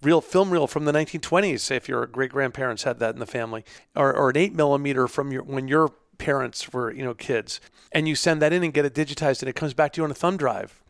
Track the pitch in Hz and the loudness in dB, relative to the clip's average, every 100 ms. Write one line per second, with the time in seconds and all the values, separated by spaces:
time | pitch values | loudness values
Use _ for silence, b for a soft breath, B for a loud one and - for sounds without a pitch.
0 | 143 165 - 185 196 175 143 156 147 147 | 4 4 4 2 4 2 0 0 2 2
1 | 156 160 - 175 202 120 - 131 - 123 | 0 -6 0 0 2 -2 -2 -4 -4 -4
2 | 120 117 131 139 131 123 127 110 135 117 | -4 -4 -2 0 -2 -2 -6 -4 -4 -2
3 | 113 120 117 123 113 110 - B B - | -4 -4 -8 -6 -6 -8 -12 B B 0
4 | 139 - 139 135 196 170 147 143 143 131 | 2 4 4 4 2 2 4 4 2 0
5 | 123 - 139 131 - 135 131 151 156 - | 0 0 -4 -6 -6 -6 0 2 2 -2
6 | _ _ - 139 127 - - 127 117 117 | _ _ -2 -2 -2 -8 -8 -4 -4 -4
7 | 131 117 - 117 104 - b b b - | -8 -8 -2 -2 -2 -12 b b b -2
8 | 156 147 175 156 151 175 170 143 143 139 | 0 0 2 2 2 2 0 0 0 0
9 | 151 143 151 135 131 - 156 131 151 - | -4 -2 0 0 -4 -4 -4 0 0 0
10 | 156 139 175 190 139 101 101 _ | -4 0 -2 0 -2 -2 -8 _